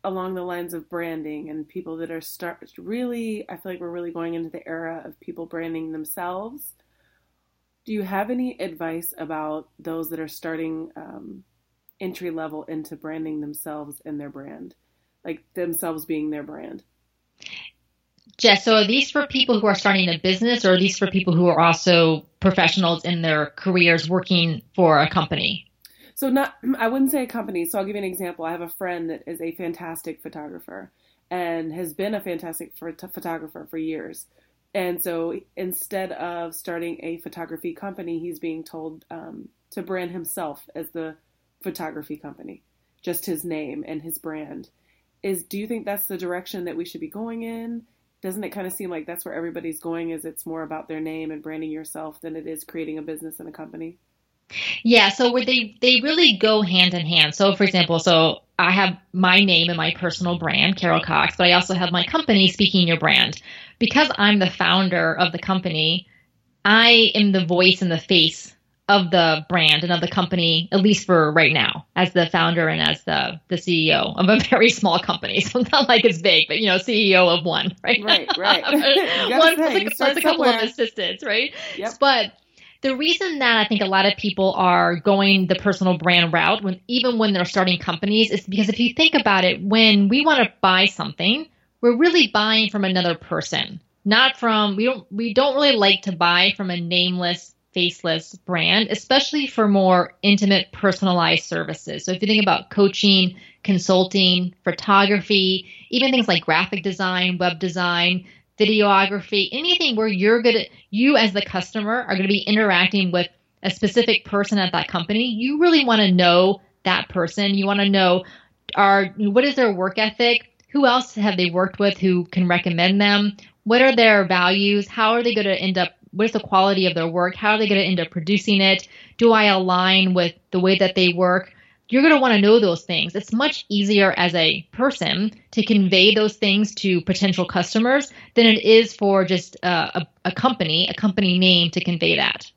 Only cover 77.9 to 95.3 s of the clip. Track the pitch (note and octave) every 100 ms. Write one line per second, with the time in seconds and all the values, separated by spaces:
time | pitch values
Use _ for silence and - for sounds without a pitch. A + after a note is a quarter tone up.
77.9 | - G#3 - - - F#3+ - - D4 C#4
78.9 | C#4+ E4+ - - D#4 D#4+ E4 D#4 A#3 G#3+
79.9 | - C#4 C#4 D#4 D#4 C4+ A3+ A3 - A3+
80.9 | - F3 F#3+ C4+ G#3+ C#4 - - - G#3
81.9 | A3+ C#4 B3+ - _ _ _ - _ C4+
82.9 | C4 D#4 E4+ F#4+ D4+ B3 A3+ G#3 G#3 G3
83.9 | F#3+ G3 G3+ G#3 F#3 F#3+ - F#3 F3 F3
84.9 | F3 G#3 G3 G3 G3 F3+ F#3 G#3 F#3 F#3
85.9 | F3 E3+ F3 E3+ E3 E3 G#3+ G3+ F#3 -
86.9 | B3 B3 A#3 G#3+ F#3+ F3+ G3+ F#3+ F3+ -
87.9 | E3+ G3+ G#3+ A3 E3+ - G3 G#3 A3+ A#3+
88.9 | - D#4+ D4+ A3 F#3+ F3+ - F#3+ A3 A3
89.9 | G3+ G3 B3+ D4+ C#4+ G#3 _ F#3+ F#3 G3
90.9 | - D3+ - F3 C4 D#4+ _ _ _ A#3+
91.9 | A#3 E4+ E4+ B3 G#3 G#3+ A3 G#3+ G#3 F#3+
92.9 | F#3 F3 E3 - E3 - D#3+ - F3 _
93.9 | _ G3+ A3 C4 C4 A#3+ G#3+ G#3 G3 A#3
94.9 | C4 - G3+ A#3